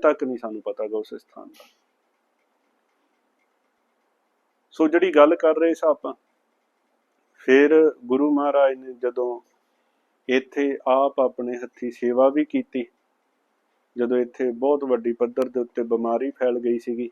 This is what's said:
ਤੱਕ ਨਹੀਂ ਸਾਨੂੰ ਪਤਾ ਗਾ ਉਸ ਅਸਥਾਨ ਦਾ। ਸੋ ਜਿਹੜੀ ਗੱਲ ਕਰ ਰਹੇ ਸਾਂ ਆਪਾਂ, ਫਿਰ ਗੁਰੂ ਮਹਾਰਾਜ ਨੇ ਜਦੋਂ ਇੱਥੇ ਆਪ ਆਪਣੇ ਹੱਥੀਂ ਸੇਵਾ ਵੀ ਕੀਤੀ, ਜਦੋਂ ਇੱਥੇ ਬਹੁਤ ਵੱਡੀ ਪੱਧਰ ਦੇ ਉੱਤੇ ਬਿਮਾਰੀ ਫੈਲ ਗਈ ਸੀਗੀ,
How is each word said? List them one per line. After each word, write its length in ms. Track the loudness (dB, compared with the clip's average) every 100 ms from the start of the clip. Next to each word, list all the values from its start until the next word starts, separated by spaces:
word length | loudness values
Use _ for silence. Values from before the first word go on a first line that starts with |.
ਤੱਕ 220 | -2 0
ਨਹੀਂ 120 | -4 -8
ਸਾਨੂੰ 260 | -10 -12
ਪਤਾ 260 | -12 -10 -8
ਗਾ 100 | -8
ਉਸ 160 | -10 -16
ਅਸਥਾਨ 320 | _ -20 -20
ਦਾ। 160 | -20 -20 _ _ _ _ _ _ _ _ _ _ _ _ _ _ _ _ _ _ _ _ _ _ _ _ _ _ _ _ _ _
ਸੋ 180 | -2 0
ਜਿਹੜੀ 220 | 2 2
ਗੱਲ 240 | 6 6
ਕਰ 220 | 4 2 2
ਰਹੇ 180 | 0
ਸਾਂ 160 | 0 0
ਆਪਾਂ, 240 | -2 -6 -14 _ _ _ _ _ _ _ _ _ _ _
ਫਿਰ 580 | _ 4 6 6 6 4 2 -2
ਗੁਰੂ 280 | 0 0
ਮਹਾਰਾਜ 440 | 0 0 2 2 0
ਨੇ 140 | -10
ਜਦੋਂ 480 | -8 -6 -4 -6 -8 -14 _ _ _ _ _ _ _ -2
ਇੱਥੇ 500 | -2 -2 -4 -4 -2 0
ਆਪ 340 | 2 2 0
ਆਪਣੇ 360 | -2 -2 -8 -8
ਹੱਥੀਂ 320 | -12 _ -10
ਸੇਵਾ 380 | -4 -2 2 2
ਵੀ 160 | 2
ਕੀਤੀ, 420 | -2 -4 -6 -8 -10 _ _ _ _ _ _ _ _ _ _ -6
ਜਦੋਂ 200 | -2 0
ਇੱਥੇ 340 | -2 -4 -6
ਬਹੁਤ 320 | -2 -2 0
ਵੱਡੀ 280 | 0 -2 -2
ਪੱਧਰ 360 | -4 -4 -4 -4
ਦੇ 120 | -4
ਉੱਤੇ 220 | -6 -6
ਬਿਮਾਰੀ 480 | -4 -2 -2 -4 -4
ਫੈਲ 280 | -4 -4 -2
ਗਈ 200 | -2 -4
ਸੀਗੀ, 320 | -6 -8 -10